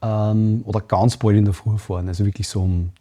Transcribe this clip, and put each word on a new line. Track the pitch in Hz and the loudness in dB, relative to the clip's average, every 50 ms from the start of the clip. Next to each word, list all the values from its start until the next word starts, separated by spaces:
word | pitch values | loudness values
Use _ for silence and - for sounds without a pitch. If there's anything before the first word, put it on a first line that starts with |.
ähm, | - 110 107 107 107 107 107 110 110 110 107 120 - | -6 -4 -2 0 0 0 2 2 2 2 0 0 -2
oder | - 107 107 | -4 -4 -6
ganz | 104 - - 95 107 120 - | -2 -2 0 2 2 2 2
bald | - - 110 104 | 2 2 4 4
in | 107 104 | 4 4
der | 101 95 | 2 0
Früh | - - 113 107 | -2 -2 -2 -2
fahren, | 104 - - 95 90 90 | -2 -4 -6 -6 -4 -4
also | 92 90 92 101 | -4 -2 -2 -2
wirklich | 101 95 - 98 | -2 -2 -4 -6
so | - - 101 | -6 -4 -2
um | 92 92 90 87 87 90 - _ | 0 0 0 0 -2 -4 -6 _